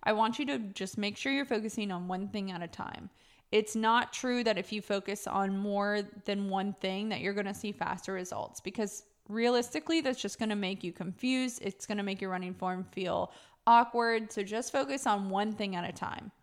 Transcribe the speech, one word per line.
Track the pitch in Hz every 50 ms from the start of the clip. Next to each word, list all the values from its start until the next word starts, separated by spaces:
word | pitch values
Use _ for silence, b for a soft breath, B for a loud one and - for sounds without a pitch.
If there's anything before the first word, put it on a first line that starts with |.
| -
I | - 220
want | 214 220 220 233 -
you | 294
to | 262 285 254
just | 220 196 196 - 254 196 - -
make | 208 208 208 -
sure | - 269
you're | 269 277 285
focusing | - 240 214 214 220 208 - 214 202
on | 185 180 180 180
one | 185 185 196 196
thing | 190 214 196 190
at | 185 170
a | 175 165
time. | - - - - - - - 196 b b b b b b b b
It's | - 214 214 214 -
not | 226 220 220 226 240 - - -
true | - - 254 247 247 240
that | 226 214 175
if | 196 -
you | 220 214 196
focus | - 208 202 190 - 196 202 -
on | - - 190 196 196 196 196
more | 196 208 202 202 202 208 208 208 208 202 - 208 -
than | - 202 202 202 196
one | 190 196 190 202 196
thing | - - 190 190 190 208 220
that | 208 139
you're | - 190 202
gonna | 202 202 196 202
see | - - 208
faster | 202 - - - - 180 - - 190
results, | 185 180 180 - 104 - - - -
because | - 185 202 - 214 196 - - - _ _ _ _ -
realistically, | 202 226 233 240 240 240 240 - - 311 - - 330 330
that's | - 262 262 -
just | - 202 - -
gonna | 226 214 214
make | 208 202 185 196 190 -
you | 175 170
confused. | - 180 165 180 - - 254 262 262 254 254 240 - -
It's | 196 190 - - -
gonna | 214 208 202
make | 202 190 190
your | 196 190
running | 185 180 185 180 185
form | 180 190 185 185 185 185
feel | 180 - - 190 180 170 175 180 175 B B B B B B _
awkward. | - 233 233 240 240 - 240 233 233 226 220 220 214
So | - - 202
just | 190 208 220 240 -
focus | - 277 262 269 269 269 - 247
on | 214 202 196 196
one | 190 196 208 220 214
thing | 208 214 196 190
at | 175 175 -
a |
time | 175 - - - - - - 196 - _